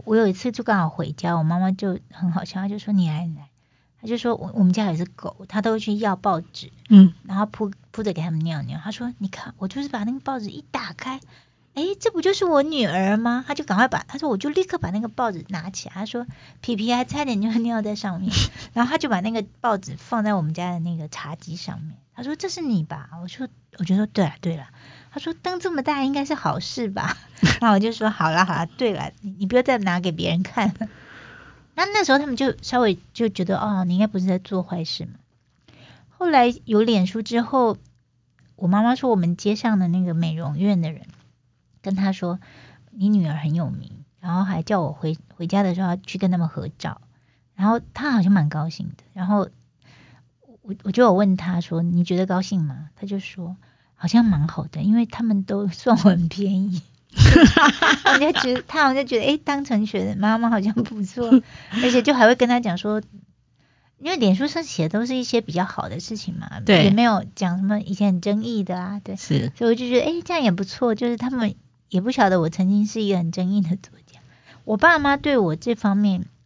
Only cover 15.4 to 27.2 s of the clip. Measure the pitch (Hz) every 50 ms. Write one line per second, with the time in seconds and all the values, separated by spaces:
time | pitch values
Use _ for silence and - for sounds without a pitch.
15.4 | - - 190 160 170 190 185 - - - - 185 220 214 - 240 240 - - -
16.4 | - - - - - 240 233 196 220 240 240 247 254 247 269 294 294 262 226 196
17.4 | 214 226 220 233 226 233 233 220 208 208 208 208 - 196 170 180 190 - - -
18.4 | - - - - - - - 233 240 247 302 311 339 285 208 175 190 226 226 220
19.4 | 208 - - _ - 233 208 196 - 139 135 - - - 247 220 208 214 202 185
20.4 | 151 156 160 175 175 180 175 170 165 175 170 165 151 156 - - - 147 165 -
21.4 | - 175 160 - - - - 110 151 156 - - _ _ _ 240 247 277 311 -
22.4 | 392 370 - 370 320 262 214 170 156 - 165 147 147 - 156 170 180 180 - -
23.4 | 262 - _ _ _ _ _ - 175 180 185 202 214 208 - 202 180 147 - -
24.4 | - 170 165 147 131 - - - - - - - - _ - 285 - 330 330 -
25.4 | - 359 370 349 359 370 330 277 254 311 294 277 269 269 285 277 277 277 302 -
26.4 | - 160 147 - - - - 240 233 196 196 - - 196 - -